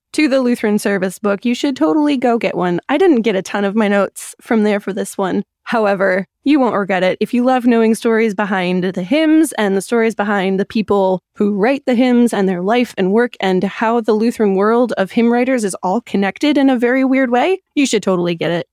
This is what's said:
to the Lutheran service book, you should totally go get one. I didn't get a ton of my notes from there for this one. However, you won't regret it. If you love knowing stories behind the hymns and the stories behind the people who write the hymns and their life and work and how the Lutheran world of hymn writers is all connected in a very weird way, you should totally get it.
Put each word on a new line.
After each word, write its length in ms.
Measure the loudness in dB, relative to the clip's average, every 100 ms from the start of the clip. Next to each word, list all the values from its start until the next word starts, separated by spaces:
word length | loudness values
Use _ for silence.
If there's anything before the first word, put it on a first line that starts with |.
| _
to 160 | -2 0
the 120 | 2
Lutheran 380 | 0 0 0 0
service 400 | 0 -2 -4 -4
book, 260 | -4 -2
you 100 | -2
should 200 | -2 -2 0
totally 400 | 0 2 0 0
go 220 | 0 0
get 180 | -2 -2
one. 240 | -2 -2 -2
I 80 | 2
didn't 240 | 4 4
get 120 | 2
a 80 | -2
ton 220 | -4 -4
of 100 | -2
my 140 | 0 0
notes 460 | 2 0 -4 -18 -20
from 220 | -2 0
there 160 | 2 0
for 140 | -4
this 260 | -6 -8 -4
one. 240 | -4 -4 -6 _
However, 640 | -6 -2 0 0 0 0 -4 _
you 140 | 0 2
won't 140 | 2 0
regret 260 | -2 0
it. 140 | 0 -2
If 120 | -2
you 100 | 0
love 220 | 0 2 2
knowing 280 | 4 2
stories 400 | 2 0 2 0
behind 480 | -2 -2 -2 -2 -2
the 180 | -2 -4
hymns 500 | -2 0 2 4 2
and 240 | 0 0 -2
the 40 |
stories 340 | 0 0 0
behind 440 | 0 -2 0 0 -2
the 40 |
people 560 | -2 -4 0 0 2 -2 -6 -4
who 180 | -2
write 300 | 0 0 0 0
the 80 |
hymns 380 | 0 2 4 2
and 160 | 2 0
their 140 | -2
life 320 | 0 0 0 -2
and 140 | 0
work 220 | 2 0 -2
and 220 | 0 0
how 360 | -2 -2 -2 0
the 120 | 0
Lutheran 420 | 0 0 0 0 2
world 360 | 2 2 0 -2
of 160 | -2
hymn 200 | 0 2
writers 320 | 2 0 -2
is 100 | -4 -4
all 180 | -4 -4
connected 580 | -2 -2 -2 0 0 2
in 100 | 2
a 80 | 2
very 260 | 2 2
weird 260 | 2 2 2
way, 300 | 2 0 -2 -4
you 120 | -2 0
should 160 | 0
totally 320 | 0 0 -2
get 160 | -2 -2
it. 180 | -4 -6